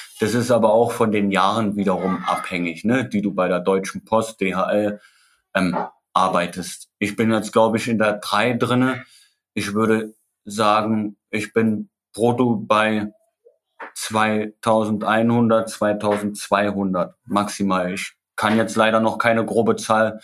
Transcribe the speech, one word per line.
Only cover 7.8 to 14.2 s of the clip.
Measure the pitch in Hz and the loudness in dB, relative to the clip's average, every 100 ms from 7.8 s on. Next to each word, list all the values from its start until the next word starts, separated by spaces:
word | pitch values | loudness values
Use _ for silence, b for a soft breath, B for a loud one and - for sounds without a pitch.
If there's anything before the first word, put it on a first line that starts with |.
| 127 | -2
in | 110 | 0
der | 107 | 0
drei | 104 - 104 120 | -2 -4 0 0
drinne. | 117 117 123 127 120 B B B B _ | 0 0 2 0 -2 B B B B _
Ich | 107 98 | -8 -4
würde | 104 110 110 110 - _ _ | 0 2 2 0 -12 _ _
sagen, | - 104 107 107 110 110 107 - _ | -14 0 2 2 2 -2 -2 -8 _
ich | 110 107 | -8 -2
bin | 113 110 107 104 _ _ | 0 0 0 -6 _ _
brutto | 101 120 117 123 104 | 0 0 2 0 0
bei | 95 107 107 107 104 - _ _ - _ _ _ - - | 0 2 2 0 -4 -10 _ _ -20 _ _ _ -18 -12
zweitausendeinhundert, | - 107 | -4 0